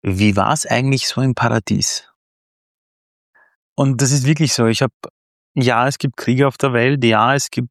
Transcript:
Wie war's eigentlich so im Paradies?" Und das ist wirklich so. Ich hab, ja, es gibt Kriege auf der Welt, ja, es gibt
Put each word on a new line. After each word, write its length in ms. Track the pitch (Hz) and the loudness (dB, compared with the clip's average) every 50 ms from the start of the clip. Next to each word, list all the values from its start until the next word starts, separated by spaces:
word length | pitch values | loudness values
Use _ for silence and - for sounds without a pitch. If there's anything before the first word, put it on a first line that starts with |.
Wie 340 | - 101 95 92 104 107 98 | -4 -4 -2 0 0 2 2
war's 300 | 101 98 107 147 156 - | 2 0 0 0 -2 -2
eigentlich 420 | - 117 120 131 135 135 127 - | -2 -2 -2 0 0 0 -2 -2
so 140 | - - - | -4 -4 -2
im 120 | 131 131 120 | -2 -2 0
Paradies?" 760 | - 123 120 117 113 104 - 104 - - - - - - _ _ _ _ _ _ _ _ _ _ _ _ _ _ _ _ _ _ _ _ _ _ _ _ _ _ _ _ _ _ _ _ _ _ | 0 0 0 0 -2 -2 -2 -2 -2 -2 -4 -6 -8 -12 _ _ _ _ _ _ _ _ _ _ _ _ _ _ _ _ _ _ _ _ _ _ _ _ _ _ _ _ _ _ _ _ _ _
Und 260 | - 143 135 135 117 | 0 0 0 2 0
das 100 | 139 127 | 0 2
ist 140 | 139 147 127 | 2 0 2
wirklich 280 | 135 151 147 160 135 - | 0 2 2 0 0 2
so. 140 | - 117 | 2 2
Ich 140 | 113 113 - | 2 2 0
hab, 100 | 135 123 _ _ - - _ _ _ _ _ _ _ _ _ | 0 -2 _ _ -20 -20 _ _ _ _ _ _ _ _ _
ja, 320 | 156 123 123 120 117 123 | -2 0 2 2 2 2
es 100 | 139 139 | 0 -2
gibt 200 | - - 139 - | -4 -6 -6 -6
Kriege 300 | - - - 123 127 143 | -6 -4 -2 2 2 2
auf 100 | 139 - | 0 0
der 160 | - - 139 123 | 0 -2 0 2
Welt, 300 | 117 117 131 143 139 123 | 2 2 2 2 2 2
ja, 300 | 117 110 107 110 120 135 | 2 4 4 2 2 2
es 160 | 139 - - | 0 -2 -4
gibt 200 | - - 131 120 | -6 -6 -8 -8